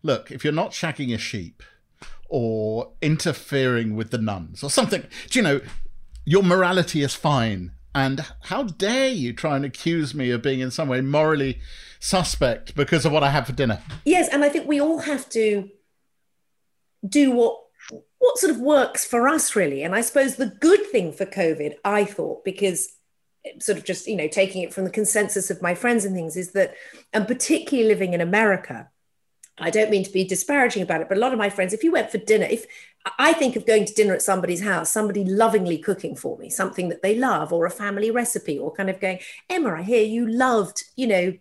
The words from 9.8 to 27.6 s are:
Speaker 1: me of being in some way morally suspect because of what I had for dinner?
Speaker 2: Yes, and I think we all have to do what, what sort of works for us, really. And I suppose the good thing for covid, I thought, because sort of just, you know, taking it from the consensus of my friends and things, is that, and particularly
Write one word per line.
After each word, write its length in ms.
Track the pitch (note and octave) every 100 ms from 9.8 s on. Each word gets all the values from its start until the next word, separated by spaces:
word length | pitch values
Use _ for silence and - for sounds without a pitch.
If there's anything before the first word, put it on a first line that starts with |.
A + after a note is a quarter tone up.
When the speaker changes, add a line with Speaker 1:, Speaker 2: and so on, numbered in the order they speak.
| E3 E3+ D3 C#3+
Speaker 1:
me 160 | B2
of 100 | A#2+
being 200 | C3+ C3+
in 100 | C3
some 160 | B2 C3
way 120 | B2+
morally 600 | C3+ D3 D#3 D3+ C3+ B2+ - - - -
suspect 760 | - F#3+ F3 - C3 A2+ -
because 320 | - C#3+ E3 D#3
of 60 |
what 100 | D3+
I 80 | C#3
had 160 | D3 B2
for 60 |
dinner? 320 | B2 C3 G#2+ - -
Speaker 2:
Yes, 240 | - F4+ D#4+
and 140 | C#4+
I 60 | D4
think 180 | D4+ -
we 140 | D4
all 160 | D4 D#4+
have 320 | D4 C#4 -
to 400 | A3+ G#3+ G#3 G3 - _ _ _ _ _ _ _ _ _ _ _ _ G3
do 220 | D4 C#4
what, 260 | A#3+ A3+ - - _ - - _ _
what 220 | B4+ C#5+
sort 120 | F#4
of 80 | A#3
works 460 | C4 D4 B3 - -
for 220 | A#3+ B3+
us, 280 | D#4+ - G#3+
really. 280 | E3 C#3
And 100 | D#3+
I 80 | G3
suppose 360 | A#3 D4 C4+ -
the 100 | A#3+ -
good 280 | D#4 G4+ G#4
thing 260 | A#3+ F3
for 140 | D#3 F#3+
covid, 480 | G3 E3+ D3+ D3+ D3 -
I 180 | G#3
thought, 400 | G3+ - D#3+ -
because 460 | G3 F#3 G3+ E3+ - _ _ _ _ _ - -
sort 180 | - F3+
of 80 | -
just, 220 | F3+ -
you 80 | G3+
know, 120 | D#3
taking 360 | G3+ F#3+ F#3
it 100 | E3+
from 120 | - F#3
the 40 |
consensus 640 | - G#3 G#3+ G3+ G3 F3+
of 100 | F3+
my 140 | F3 F3
friends 280 | A#3+ A#3
and 120 | G3 F#3
things, 200 | E3 E3
is 180 | F3+
that, 200 | G3 F#3 - - - _
and 140 | A3 G3
particularly 600 | B3+ - D#4